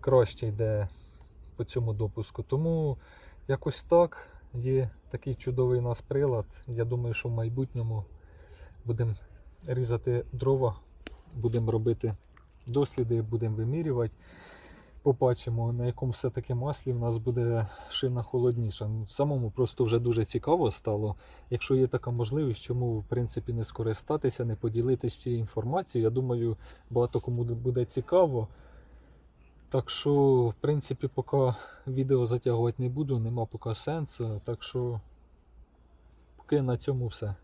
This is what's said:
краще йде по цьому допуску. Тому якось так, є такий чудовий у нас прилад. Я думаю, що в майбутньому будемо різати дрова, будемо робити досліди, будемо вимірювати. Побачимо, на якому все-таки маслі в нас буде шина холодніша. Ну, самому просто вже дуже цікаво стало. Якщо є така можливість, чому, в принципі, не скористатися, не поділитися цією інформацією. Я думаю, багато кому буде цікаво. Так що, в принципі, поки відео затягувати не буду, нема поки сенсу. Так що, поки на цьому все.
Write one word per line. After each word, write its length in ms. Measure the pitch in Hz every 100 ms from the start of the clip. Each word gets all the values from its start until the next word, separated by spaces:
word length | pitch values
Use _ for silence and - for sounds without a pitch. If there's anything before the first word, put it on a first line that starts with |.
краще 460 | - 127 110 - 117
йде 420 | 104 110 107 101 - - - - - - -
по 80 |
цьому 280 | - - 117
допуску. 500 | 104 107 - 107 -
Тому 540 | - 135 160 165 156 127 - - - - -
якось 340 | 135 - -
так, 460 | - 170 170 - - - -
є 360 | 120 120 131 123 - -
такий 240 | - -
чудовий 440 | 123 - 123 127 123
у 40 |
нас 180 | 120 120
прилад. 460 | - 135 143 120 104 - -
Я 180 | 117
думаю, 300 | 117 123 120
що 140 | 110 120
в 40 |
майбутньому 720 | 117 113 123 131 123 113 110 101 - - - - - - -
будемо 300 | - 113 117 101 - - - - -
різати 580 | 127 123 117 - 120 -
дрова, 440 | 123 123 135 127 101 - - - - -
будемо 360 | 127 113 117 113
робити 440 | 113 110 113 117 104 - - - - -
досліди, 560 | 127 143 - 117 120
будемо 320 | 107 113 113 107
вимірювати. 580 | 113 151 160 123 110 - - - - - - - - -
Побачимо, 680 | - 127 127 123 - 113 113
на 140 | 120 123
якому 260 | 120 131
все-таки 420 | 117 131 120 -
маслі 380 | 120 135 143 -
в 60 | 120
нас 200 | 120 113
буде 480 | 113 120 120 117 107 - -
шина 320 | - 131 123
холодніша. 680 | 113 127 123 117 113 - 107
Ну, 200 | 110 107
самому 420 | - 143 139 117
просто 340 | - 123 -
вже 140 | 117 117
дуже 260 | 120 113
цікаво 460 | 107 117 - 170 135
стало. 460 | - - 104 107 101 - - -
Якщо 240 | 120 -
є 120 | 131 127
така 240 | 123 -
можливість, 520 | 120 113 139 147 113
чому, 360 | - 123 123 110
в 60 |
принципі, 480 | - 123 120 - -
не 120 | 117
скористатися, 800 | 110 - 113 110 - 151 127 -
не 120 | 120 107
поділитися 680 | 117 110 120 127 120 -
цією 180 | - 117
інформацією. 680 | 110 - 110 165 190 123 110
Я 40 |
думаю, 460 | 123 127 120 117 110 - - -
багато 300 | 120 120 120
кому 240 | - 120
буде 400 | 117 117 120 123
цікаво. 640 | 123 - 123 175 175 127 107 - - - - - - - _ _ - - -
Так 220 | 131 -
що, 220 | - 143 143 139 127 120
в 60 | 110
принципі, 480 | 139 151 - 127 139
поки 400 | - 123 139 131 120 - - -
відео 400 | 131 135 131 120
затягувати 560 | 123 127 117 117 113
не 60 | 123
буду, 300 | 127 147 127
нема 280 | 113 120 113
поки 280 | 113 -
сенсу. 640 | 110 - 160 147 - 117 104
Так 180 | - 117
що, 380 | - 131 123 120 - - _ - _ - - _ _ _ - - _ -
поки 260 | - 147
на 140 | 131 120
цьому 300 | - 131 120
все. 280 | - 107 98